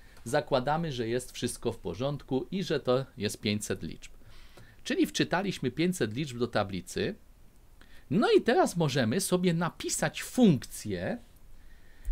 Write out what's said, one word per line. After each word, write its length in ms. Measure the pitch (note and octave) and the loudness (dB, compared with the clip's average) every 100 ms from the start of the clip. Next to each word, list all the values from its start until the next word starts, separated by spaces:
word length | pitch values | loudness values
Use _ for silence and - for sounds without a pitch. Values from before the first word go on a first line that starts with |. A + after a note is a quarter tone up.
| - - | -18 -16
Zakładamy, 680 | A#2 C#3+ C#3+ C3+ B2 D#3 E3 | -2 -2 2 0 2 0 -2
że 160 | B2 A2+ | -4 -2
jest 240 | B2 - | -2 -4
wszystko 400 | - A#2+ - A#2 | -4 -6 -4 -4
w 60 | A2 | -4
porządku 680 | - F#2+ C3+ C#3+ - E3+ - | -6 -4 -4 -4 -2 -2 -2
i 140 | F#3+ | -4
że 160 | E3 D3+ | -2 0
to 260 | - B2+ C3 - | 2 0 0 -4
jest 240 | G#2 - | -4 -2
pięćset 420 | G#2+ G#2 - F#2+ | -2 0 -2 -6
liczb. 340 | E2 - - - - - - - - - - | -6 -10 -16 -18 -20 -20 -20 -20 -20 -12 -4
Czyli 200 | F4 D#4 | 0 2
wczytaliśmy 640 | - C#3 E3+ G3+ - C3 | 0 0 0 -2 -2 -2
pięćset 440 | C3+ F3 F3+ A2+ | 0 0 0 -2
liczb 240 | A2 D3+ A#2+ | -2 -6 -4
do 80 | A#2+ | -2
tablicy. 680 | A#2 G2+ F#2 - - A2 G#3+ - - - - - - - - - | 0 -2 -4 -6 -2 -2 -4 -14 -20 -20 -20 -20 -20 -20 -18 -2
No 180 | D#3+ F4 G#4+ | 2 6 6
i 60 | |
teraz 340 | - D4 D4+ F3 | 6 4 4 2
możemy 440 | D#3 C3+ A2 E3 | 2 2 2 0
sobie 340 | - F3+ F3+ | 2 2 2
napisać 680 | E3 E3+ - E4+ - D#3 - | 2 0 -4 -4 -2 -2 -2
funkcję, 960 | - - A#3 C3 - - G#2+ F#2 F#2+ A#3+ - - - - - - - - - | -4 6 8 8 2 -10 -6 -4 -4 -4 -10 -20 -20 -20 -18 -20 -20 -8 -2